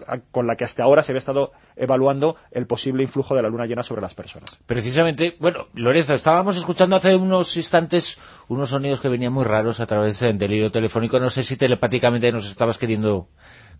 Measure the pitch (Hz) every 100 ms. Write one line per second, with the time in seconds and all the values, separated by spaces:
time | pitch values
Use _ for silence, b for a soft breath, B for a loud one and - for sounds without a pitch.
0 | - 127 - - 120 117 120 - 123 147
1 | 147 131 - 135 139 b b b 123 131
2 | 135 139 151 160 b 123 123 117 - 131
3 | 135 135 135 135 110 117 117 120 120 113
4 | 95 - 90 82 - - - 120 113 131
5 | 165 143 170 170 156 175 - 113 120 147
6 | 143 139 - 165 190 180 170 175 185 190
7 | 185 190 185 185 175 - 160 175 170 175
8 | 165 - B B B 120 139 135 139 135
9 | 139 123 123 131 120 110 110 113 117 107
10 | 107 101 123 104 101 107 107 113 110 117
11 | 113 127 127 131 123 131 131 123 117 123
12 | 123 120 120 117 101 95 117 110 120 107
13 | 107 101 87 _ B B B B